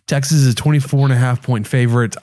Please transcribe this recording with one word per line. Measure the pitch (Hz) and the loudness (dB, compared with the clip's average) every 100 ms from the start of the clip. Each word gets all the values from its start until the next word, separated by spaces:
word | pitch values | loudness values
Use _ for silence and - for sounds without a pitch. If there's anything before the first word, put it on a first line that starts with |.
| - | -6
Texas | 143 139 156 | -4 0 2
is | 135 | 2
a | 110 | 2
twenty-four | 151 151 135 143 139 | 0 0 0 0 2
and | |
a | 123 | 2
half | 127 123 | 0 -2
point | - 117 107 | -2 -4 -2
favorite. | 131 120 120 113 - | 0 2 0 -2 -4